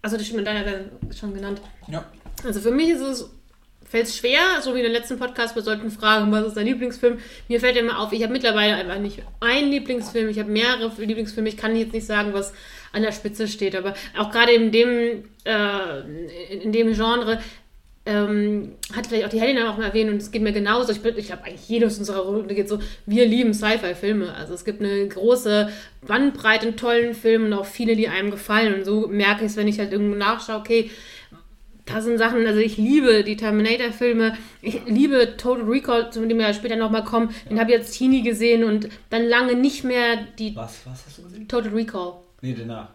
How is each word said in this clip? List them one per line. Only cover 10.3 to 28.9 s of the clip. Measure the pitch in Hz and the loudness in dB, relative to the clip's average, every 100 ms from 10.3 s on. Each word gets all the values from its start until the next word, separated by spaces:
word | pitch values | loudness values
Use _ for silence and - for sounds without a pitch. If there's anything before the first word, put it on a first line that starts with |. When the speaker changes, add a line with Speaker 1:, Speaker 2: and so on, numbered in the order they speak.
| 214 | -2
Speaker 1:
habe | 208 | -2
mehrere | 214 240 247 226 220 | 2 2 0 -4 -6
Lieblingsfilme, | 226 220 208 - 220 | -6 -4 -4 -4 -4
ich | 214 | -2
kann | 220 226 | -2 0
jetzt | 220 | -2
nicht | 220 214 | -6 -2
sagen, | 208 208 | -2 0
was | 196 196 - - - - | -2 -6 -12 -20 -20 -10
an | 208 | -2
der | 214 | -2
Spitze | 208 208 214 214 | -2 -10 -6 -6
steht, | 208 196 | -2 -4
aber | 190 196 196 - - | -2 -6 -8 -10 -6
auch | 208 | -2
gerade | 226 240 | 2 6
in | 233 226 | 8 6
dem, | 220 240 240 233 226 - _ | 6 4 4 0 -2 -10 _
äh, | - 220 208 202 185 139 139 151 170 170 185 | -2 0 0 -2 -4 -8 -10 -12 -12 -14 -12
in, | 190 | -8
in | 220 | -2
dem | 220 226 | 2 2
Genre, | 220 226 240 220 226 - - _ - _ - - | 2 0 0 0 -4 -6 -18 _ -20 _ -14 -4
ähm, | 208 208 208 208 208 202 - - | 0 0 0 0 -2 -6 -14 -12
hat | 226 233 | -10 -4
vielleicht | 214 208 | -2 -2
auch | |
die | 220 | 0
Helena | 233 262 233 | 2 2 0
auch | 202 | -2
mal | 214 | -2
erwähnt | 214 214 | 0 0
und | 208 | 0
es | 202 | -4
geht | 226 | -2
mir | 214 | 0
genauso. | 208 202 233 254 | 0 0 2 0
Ich | 214 | 0
bin, | 233 226 | -2 -4
ich | 202 | -8
glaub, | 180 | -12
eigentlich | 160 175 - | -14 -16 -4
jedes | 226 226 208 | 2 2 0
unserer | 202 196 | -4 -4
Runde | 185 208 190 | -2 -4 -2
geht | 202 202 | -2 -2
so, | 208 - - | -4 -6 -10
wir | - 214 233 | 0 4 6
lieben | 233 240 | 6 4
Sci-Fi-Filme. | 208 214 220 180 180 202 214 180 | 2 0 0 -2 -4 -2 0 -2
Also | - - | -6 -10
es | 175 | -8
gibt | - 208 | -8 -4
eine | 202 202 202 | -2 0 -2
große | 190 220 247 220 208 208 - - - - | 2 4 4 4 2 2 -4 -18 -20 -2
Bandbreite | 220 277 277 330 330 226 | 2 2 2 2 2 2
an | 220 | -2
tollen | 247 233 240 | 2 2 2
Filmen | 226 226 226 220 | 0 2 4 4
und | 202 | 0
auch | 196 | -4
viele, | - 226 220 | -4 0 2
die | 214 | 2
einem | 180 202 | 0 -2
gefallen. | 202 - 214 220 | -4 0 2 4
Und | 196 | 2
so | 190 | 0